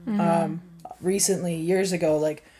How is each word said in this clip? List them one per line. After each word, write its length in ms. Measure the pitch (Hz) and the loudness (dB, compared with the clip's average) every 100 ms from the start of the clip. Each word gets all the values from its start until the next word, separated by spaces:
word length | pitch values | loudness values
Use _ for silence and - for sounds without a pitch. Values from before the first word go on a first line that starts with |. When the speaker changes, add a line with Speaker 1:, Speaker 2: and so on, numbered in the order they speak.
| 233 | -4
Speaker 1:
Mm-hmm. 160 | 208 | 0
Speaker 2:
Um, 400 | 170 170 160 170 - - - - | 2 2 2 -4 -10 -18 -18 -6
recently, 540 | 175 202 - 180 175 165 | -2 0 0 0 -2 -2
years 360 | 165 185 190 | 0 0 0
ago, 260 | 175 165 151 | 0 2 2
like, 260 | 156 151 - | 0 -4 -12